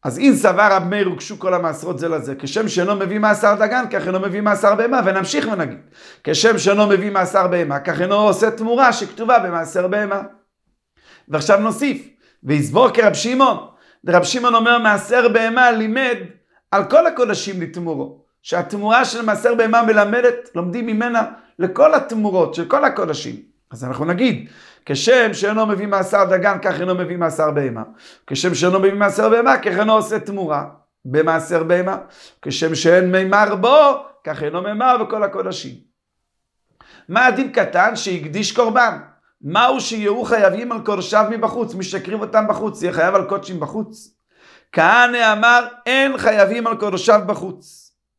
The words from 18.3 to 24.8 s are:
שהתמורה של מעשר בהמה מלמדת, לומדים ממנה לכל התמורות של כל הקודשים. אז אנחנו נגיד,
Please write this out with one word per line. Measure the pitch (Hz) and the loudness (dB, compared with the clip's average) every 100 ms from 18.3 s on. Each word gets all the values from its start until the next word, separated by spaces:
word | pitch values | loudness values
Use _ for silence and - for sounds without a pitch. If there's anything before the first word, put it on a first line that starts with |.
| _ | _
שהתמורה | - 175 175 208 208 233 | -6 -6 -4 -4 2 2
של | 254 226 | 2 -4
מעשר | 220 208 233 | -4 0 0
בהמה | 233 226 233 | 2 2 2
מלמדת, | 220 214 202 233 240 240 - | 4 4 4 4 2 0 -8
לומדים | 170 180 226 226 | -8 -6 -6 -4
ממנה | 214 240 233 214 - _ - | -4 -2 -2 -4 -8 _ -6
לכל | 180 185 311 | -6 4 4
התמורות | 302 - 226 208 185 170 | 4 -2 -4 -2 0 0
של | - | -2
כל | 170 285 | -2 0
הקודשים. | 285 - 175 147 - 110 - _ _ | 0 -2 -6 -6 -10 -14 -18 _ _
אז | 123 | -14
אנחנו | 127 127 | -10 -6
נגיד, | 156 175 254 143 - - - _ | -6 0 -2 -2 -10 -20 -20 _